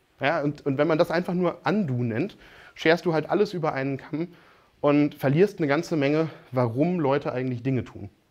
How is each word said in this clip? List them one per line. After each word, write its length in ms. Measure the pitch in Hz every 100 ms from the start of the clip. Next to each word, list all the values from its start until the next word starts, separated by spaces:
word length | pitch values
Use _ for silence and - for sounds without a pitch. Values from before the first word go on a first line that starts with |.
| _ -
Ja, 220 | 131 165
und, 240 | 147 147 147
und 120 | 135
wenn 100 | 151
man 100 | 156
das 140 | 170
einfach 220 | 165 180
nur 260 | 180 175 - -
Undo 280 | 202 160
nennt, 440 | 123 120 110 196 - - - -
scherst 320 | - 160 170 180
du 80 |
halt 160 | 160 147
alles 240 | 180 202
über 200 | 180 156
einen 240 | 135 139 135
Kamm 320 | - 147 175 - - _ _ _
und 340 | 147 147 147 -
verlierst 440 | 139 143 202 -
eine 80 | 151
ganze 280 | 143 170 160
Menge, 340 | 139 151 160 - -
warum 480 | 127 123 117 165 180
Leute 320 | 135 143 151
eigentlich 320 | 127 127 123
Dinge 200 | 127 127
tun. 260 | - 98 98 - _